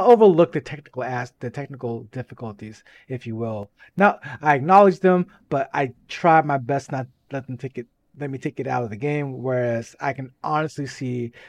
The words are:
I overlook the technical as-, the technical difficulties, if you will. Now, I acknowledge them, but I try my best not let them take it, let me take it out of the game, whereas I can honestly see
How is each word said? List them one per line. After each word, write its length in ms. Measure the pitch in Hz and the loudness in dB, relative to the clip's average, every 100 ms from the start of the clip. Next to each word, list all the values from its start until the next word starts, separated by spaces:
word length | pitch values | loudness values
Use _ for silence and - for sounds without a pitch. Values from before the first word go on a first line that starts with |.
I 40 | |
overlook 480 | 202 233 214 165 170 | 8 8 8 8 4
the 80 | 151 | 0
technical 440 | - 147 - 127 | -8 -14 -14 -10
as-, 280 | 123 123 123 _ | -6 -6 -8 _
the 100 | 123 | -12
technical 540 | 139 139 131 123 117 | -10 -12 -10 -8 -8
difficulties, 800 | 104 127 120 - 117 104 107 110 _ _ - | -10 -14 -14 -14 -14 -14 -18 -18 _ _ -14
if 180 | 127 120 | -12 -10
you 100 | 110 | -8
will. 340 | 113 107 104 _ _ - | -6 -8 -12 _ _ 0
Now, 220 | 196 - 143 131 | 0 0 -8 -4
I 140 | 151 | 0
acknowledge 460 | 139 151 196 202 175 | 0 4 6 6 4
them, 260 | 185 180 180 _ _ | 2 2 0 _ _
but 220 | 139 - | -4 -2
I 180 | 147 135 - - | -4 -4 -6 -18
try 320 | - 175 160 | -2 4 4
my 160 | 147 139 | 4 -2
best 320 | 117 139 - | -2 -4 -4
not 140 | 135 131 _ _ | -8 -8 _ _
let 160 | 139 131 | -12 -10
them 100 | 123 | -10
take 220 | 135 127 | -10 -12
it, 80 | 117 _ _ 135 | -14 _ _ -12
let 120 | 143 | -10
me 80 | 135 | -8
take 200 | 151 - | -8 -8
it 60 | 131 | -6
out 160 | 127 | -4
of 60 | 117 | -4
the 60 | 104 | -6
game, 460 | 143 147 139 127 | -4 -4 -6 -6
whereas 520 | 127 127 123 117 - - | -4 -2 -2 -4 -8 -8
I 120 | 143 | -8
can 200 | 131 127 _ | -8 -12 _
honestly 440 | 156 151 156 - 139 | -6 -4 -4 -8 -12
see 460 | - 127 123 120 - | -8 -8 -6 -8 -12